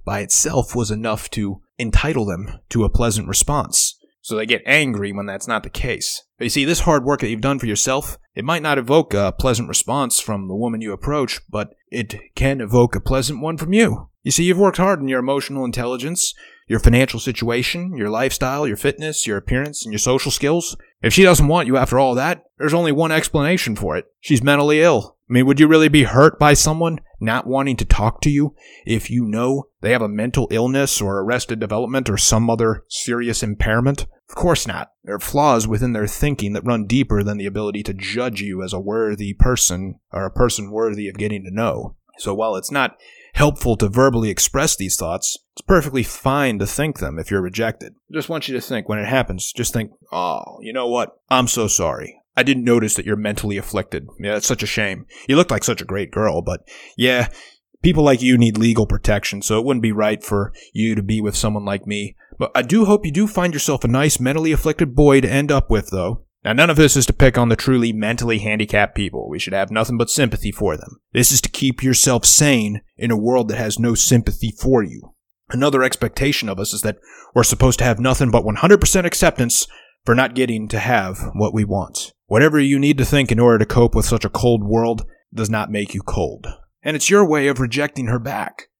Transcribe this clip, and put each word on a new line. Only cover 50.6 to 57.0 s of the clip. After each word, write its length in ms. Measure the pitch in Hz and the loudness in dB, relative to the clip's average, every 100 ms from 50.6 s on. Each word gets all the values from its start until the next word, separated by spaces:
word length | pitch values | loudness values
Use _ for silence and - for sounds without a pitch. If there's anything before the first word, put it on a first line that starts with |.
you 100 | 110 | -10
know 160 | 127 120 | -6 -2
what? 300 | 120 110 _ - | -2 -4 _ -2
I'm 180 | 127 123 | 0 0
so 220 | 120 104 | 0 0
sorry. 460 | - 82 64 - - _ - | 0 0 -4 -10 -18 _ -2
I 60 | |
didn't 220 | 127 131 | 0 0
notice 300 | 120 120 107 | 2 2 2
that 100 | - | -2
you're 120 | 98 104 | -4 -4
mentally 400 | 107 104 104 98 | -4 -4 -4 -6
afflicted. 500 | - 101 92 82 69 - | -6 -6 -6 -8 -12 -10
Yeah, 140 | 101 | -6
that's 120 | 104 - | -4 -2
such 160 | 123 | -4
a 40 | 107 | -4
shame. 400 | - 101 92 - - - | -4 -4 -6 -14 -10 2
You 80 | 143 | 2
looked 140 | 175 | 2
like 140 | 110 | 0
such 160 | - - | -2 -4
a 60 | - | -6
great 240 | 98 92 | -8 -6
girl, 320 | 104 107 80 | -2 -2 -2
but 180 | 92 90 - - - | -4 -8 -10 -20 -16
yeah, 320 | - | -2